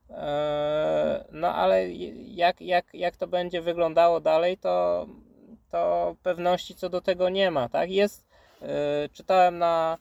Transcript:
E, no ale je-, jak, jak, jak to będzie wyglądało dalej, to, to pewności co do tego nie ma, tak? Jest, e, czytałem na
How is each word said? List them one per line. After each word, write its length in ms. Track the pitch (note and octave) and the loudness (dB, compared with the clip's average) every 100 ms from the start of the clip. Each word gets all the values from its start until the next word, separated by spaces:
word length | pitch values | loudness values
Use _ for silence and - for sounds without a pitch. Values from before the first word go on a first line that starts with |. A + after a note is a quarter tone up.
| - | -18
E, 1160 | - D3+ D3 D3+ D3 D3 D3+ D#3 D#3 D3+ C#3+ - | -10 -6 -4 -2 -2 -2 0 0 0 0 -2 -8
no 240 | D#3 F3 | -4 -2
ale 340 | E3 F#3 F#3+ F#3 | 0 2 2 0
je-, 460 | E3+ F3+ - - | -6 -12 -14 -12
jak, 260 | F3 E3+ - | 0 0 0
jak, 320 | F3 F3 - | 0 0 0
jak 240 | - F3+ - | -6 -6 -4
to 100 | F3+ | -6
będzie 340 | F3+ F3 F3 | -4 -4 -4
wyglądało 580 | E3+ E3+ E3 D#3+ E3+ E3 | -4 -2 2 4 4 4
dalej, 380 | D#3 D#3+ F3 F#3+ | 2 2 2 -2
to, 500 | F#3 F3+ - F3 - - - _ - A3 _ | -2 0 0 -2 -4 -14 -20 _ -20 -20 _
to 440 | E3+ F3 F3 F3 E3+ | -4 0 0 -2 -4
pewności 520 | F#3 F3 F3 F3+ - | -4 -2 0 0 -4
co 140 | F3+ F3+ | -8 -6
do 120 | F3+ | -4
tego 280 | - F3+ F3+ | -2 0 0
nie 220 | F#3+ F#3+ | 2 2
ma, 180 | D3 A#2+ | 2 -2
tak? 220 | D3+ F3 | -2 0
Jest, 340 | F#3+ G#3 - _ _ _ - | 2 2 0 _ _ _ -16
e, 60 | C#3 D3 D3 D3 D3 | -6 -4 -2 -2 -4
czytałem 480 | - - F#3 F3+ F3 | -6 2 6 6 4
na 400 | E3+ E3 D#3+ E3 | 2 2 0 -2